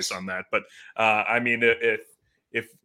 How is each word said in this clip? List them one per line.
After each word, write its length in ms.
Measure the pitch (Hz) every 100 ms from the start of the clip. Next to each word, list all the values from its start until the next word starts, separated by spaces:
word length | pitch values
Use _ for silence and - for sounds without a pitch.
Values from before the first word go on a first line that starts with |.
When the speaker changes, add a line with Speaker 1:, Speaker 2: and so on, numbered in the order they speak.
| 95
Speaker 1:
course. 20 |
Speaker 2:
on 120 | 95 95
that. 180 | 92 -
But, 120 | 107 - - - -
uh, 280 | 110 107 101
I 120 | 117
mean, 240 | 120 117
i-, 120 | 117 113
if, 200 | 117 110 - _ _ _ _
if, 140 | 117 - _